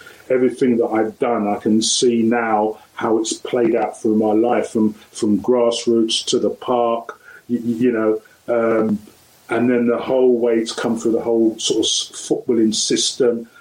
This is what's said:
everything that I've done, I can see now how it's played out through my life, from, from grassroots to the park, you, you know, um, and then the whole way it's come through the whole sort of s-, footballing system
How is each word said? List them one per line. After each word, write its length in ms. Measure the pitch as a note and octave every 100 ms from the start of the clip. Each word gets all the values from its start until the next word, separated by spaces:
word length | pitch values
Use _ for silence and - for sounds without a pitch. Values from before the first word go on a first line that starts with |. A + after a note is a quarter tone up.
| - - -
everything 480 | B2+ B2+ - B2+ A#2
that 100 | A2+
I've 300 | A2 G#2+ -
done, 280 | B2+ A2+ G#2
I 80 |
can 260 | G#2 A#2 A2
see 400 | G#2+ - B2+ A#2
now 580 | A2+ A#2 A2+ G#2+ G#2+ - -
how 220 | - A#2 A2
it's 160 | A2+
played 420 | - - B2+ A#2
out 240 | A#2 G#2+ -
through 160 | A2+
my 180 | G#2+ G#2+
life, 360 | G#2+ A#2+ - -
from, 240 | A2+ G#2+
from 460 | - - - A2 G2
grassroots 840 | G2 B2 A#2 A#2 - A2+ A2+ -
to 120 | - B2
the 120 | G2+
park, 680 | - - B2 A#2 A#2 - - - - -
you, 120 | A#2
you 320 | A#2 A#2 B2
know, 300 | A2 A2 A2 - _ -
um, 520 | A#2 A2+ A2+ A2 G#2 - - _ _ -
and 200 | A#2 B2
then 180 | A#2+ A#2+
the 100 | A#2
whole 400 | - C3 B2+ A#2+
way 180 | A#2+ A2+
it's 140 | A2+
come 260 | - A#2 A2+
through 140 | A#2
the 80 | -
whole 360 | A#2 A2+ A2+ A2
sort 220 | - A2
of 60 |
s-, 260 | - - -
footballing 600 | - - - - A#2 A2
system 760 | A2 - - - - B2 A#2 A#2 -